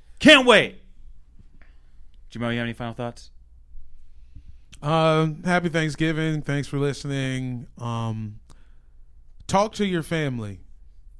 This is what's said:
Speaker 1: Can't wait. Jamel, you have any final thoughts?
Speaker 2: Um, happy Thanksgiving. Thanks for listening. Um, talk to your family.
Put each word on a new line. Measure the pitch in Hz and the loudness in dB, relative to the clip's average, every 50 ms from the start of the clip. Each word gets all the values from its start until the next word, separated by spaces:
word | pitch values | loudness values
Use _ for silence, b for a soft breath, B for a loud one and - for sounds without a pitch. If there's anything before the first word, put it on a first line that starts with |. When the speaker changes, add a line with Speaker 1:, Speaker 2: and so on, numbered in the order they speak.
| - - - - | -20 -20 -12 6
Speaker 1:
Can't | - 269 311 269 254 | 10 10 10 10 10
wait. | 247 226 196 139 104 - - - - - - - - - - - - - - - - - - - - - - - - - - - - - - - - | 8 8 8 8 4 -4 -12 -20 -20 -20 -20 -18 -18 -18 -18 -20 -20 -20 -20 -20 -20 -20 -20 -20 -20 -20 -20 -20 -20 -20 -18 -18 -18 -18 -18 -20 -16
Jamel, | - 113 120 120 117 | -10 -8 -6 -4 -4
you | 120 | -4
have | 120 | -4
any | 117 113 | -6 -6
final | - 123 117 113 | -8 -8 -10 -8
thoughts? | - 123 120 123 - - - - - - - - - - - - - - - - - - - - - - - - - - - - - - - - - | -8 -8 -8 -8 -12 -18 -20 -20 -20 -20 -20 -20 -20 -20 -14 -12 -10 -10 -10 -12 -14 -14 -16 -16 -18 -18 -18 -18 -18 -18 -18 -18 -18 -20 -20 -18 -8
Speaker 2:
Um, | - 147 156 160 160 160 156 156 160 160 151 156 - | -4 0 2 4 4 4 4 4 2 2 -2 -4 -2
happy | 180 175 180 175 175 | 0 0 2 0 0
Thanksgiving. | 147 165 156 156 139 - 160 160 160 151 160 160 156 151 | 0 0 0 0 0 0 0 0 0 0 0 -2 -2 -2
Thanks | 139 - 143 143 135 - | -2 -2 -2 -2 -2 -4
for | - 139 | -2 -2
listening. | 139 143 135 - - 143 139 139 135 131 131 127 131 127 127 120 127 - - - | -2 -2 -2 -4 -6 -6 -4 -4 -4 -4 -4 -4 -4 -6 -6 -8 -10 -14 -14 -10
Um, | 120 120 117 117 117 113 110 110 110 107 107 110 - - - - - - - - - - - - - - - - - - - - - - | -6 -6 -4 -4 -4 -4 -4 -6 -6 -10 -10 -14 -18 -20 -20 -20 -20 -20 -20 -20 -20 -20 -20 -20 -20 -20 -20 -20 -20 -20 -20 -20 -10 -2
talk | - 196 208 220 - | 2 2 2 2 0
to | - 208 | -2 -2
your | 196 180 170 151 | -2 0 -2 -4
family. | - 170 160 156 143 127 120 110 104 98 87 - - - - - - - - - - - - | -2 -2 -2 -2 -2 -4 -4 -8 -8 -10 -12 -16 -20 -20 -20 -20 -20 -20 -20 -20 -20 -20 -20